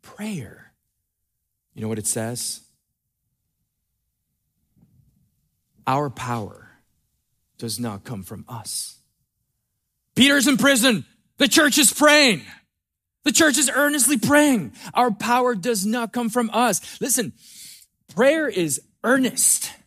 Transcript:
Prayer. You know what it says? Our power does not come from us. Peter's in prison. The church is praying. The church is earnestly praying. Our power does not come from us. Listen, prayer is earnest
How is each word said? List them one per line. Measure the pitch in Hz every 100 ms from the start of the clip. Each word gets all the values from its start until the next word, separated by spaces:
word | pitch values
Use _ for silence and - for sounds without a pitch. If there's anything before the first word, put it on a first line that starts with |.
Prayer. | - - 214 190 104 - - _ _ _ _ _ _ _ _ _ _
You | -
know | 107
what | 107
it | 104
says? | - 113 123 - - _ _ _ _ _ _ _ _ _ _ _ _ _ _ _ _ _ _ _ _ _ _ _ _ _ _ _ _ _ _ _ _ -
Our | 131 147
power | 113 120 120 101 - - _ _ _ _ _ _ _ _ _
does | 117 113
not | 120 101
come | - 110
from | 92 101 107
us. | 120 104 - - - _ _ _ _ _ _ _ _ _ _ _ -
Peter's | 269 285 254
in | 262
prison. | 269 269 254 208 - _ _ _
The | 262
church | - 294 262
is | 262
praying. | - 294 302 277 170 - - _ _ _ _ _ _
The | 294
church | - 320 269
is | 269
earnestly | 254 294 294 240 285
praying. | 220 294 294 247 127 - -
Our | - 247
power | 196 214 240 247 233
does | 208 226 196
not | 247 233
come | 240 233
from | 233 233
us. | 220 247 175 - -
Listen, | 247 247 180 - - - - - _ _ _
prayer | 165 262 320 294
is | 185 165 135 _ _
earnest | 220 269 262 - - - - -